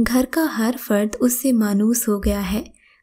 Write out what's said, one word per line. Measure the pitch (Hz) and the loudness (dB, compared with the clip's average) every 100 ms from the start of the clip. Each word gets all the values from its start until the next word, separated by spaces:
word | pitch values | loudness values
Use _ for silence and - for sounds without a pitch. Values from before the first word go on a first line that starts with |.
घर | 226 247 262 | 0 2 0
का | - 320 | 0 -2
हर | 220 220 247 | 0 -2 -2
फर्द | - 208 214 - | -2 0 0 0
उससे | 247 240 269 | 0 0 2
मानूस | 240 214 202 214 240 - | 2 2 2 2 2 0
हो | 208 | -2
गया | 196 202 | 0 -2
है। | 185 208 339 - _ _ | -2 -4 -6 -16 _ _